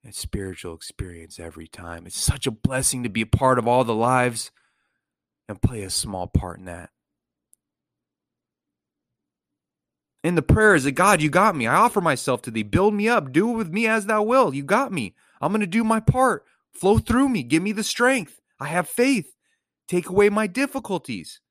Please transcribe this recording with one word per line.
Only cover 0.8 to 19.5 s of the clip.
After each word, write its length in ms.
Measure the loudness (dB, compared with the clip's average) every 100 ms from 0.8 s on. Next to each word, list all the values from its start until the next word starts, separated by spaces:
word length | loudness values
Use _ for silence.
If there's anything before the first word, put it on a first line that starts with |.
| -18 -14 -14 -14 -20 -16
every 280 | -16 -16 -20
time. 400 | -16 -14 -14 -12
It's 120 | -6
such 280 | -6 -4 -8
a 40 |
blessing 520 | -4 -4 -2 -2 -4
to 60 | -6
be 140 | -4
a 40 | -2
part 320 | 2 4 2
of 100 | 4
all 160 | 2
the 100 | 2
lives 560 | 0 2 2 0 -2 -12 _ _ _ _ _ _ _ _ _ -16
and 120 | -4
play 220 | -4 -4
a 80 | -6
small 360 | -6 -6 -8 -2
part 320 | -2 -2 -12
in 60 | -14
that. 240 | -16 -16 _ _ _ _ _ _ _ _ _ _ _ _ _ _ _ _ _ _ _ _ _ _ _ _ _ _ _ _ _ _ _ _ _
And 140 | -2 0
the 60 |
prayer 320 | 4 6 6
is 100 | 6
that, 80 | 2
"God, 300 | 2 4 4
you 80 | 4
got 260 | 4 2 2
me. 100 | 0
I 80 |
offer 260 | 4 4 2
myself 420 | 0 0 -2 -4
to 80 | -4
thee. 120 | -6
Build 320 | 0 2 2
me 140 | 2 0
up. 240 | 0 0
Do 140 | 0 0
with 240 | -2 -4
me 160 | -2 0
as 200 | 0 0
thou 160 | -2
wilt. 320 | 2 2 2
You 80 | -2
got 300 | 0 0 0
me. 220 | -4 -8 _ _ _
I'm 100 | -4
gonna 160 | -2 0
do 160 | 0
my 180 | 0 2
part. 460 | 2 2 2 0 _ _ _
Flow 260 | -2 2 2
through 320 | 2 2 2
me. 120 | 0
Give 200 | 0 0
me 100 | 0
the 100 | -4
strength. 580 | -6 0 2 2 -4 -16 _ _
I 80 | -4
have 220 | -4 -4
faith. 460 | 0 2 2 -2 _ _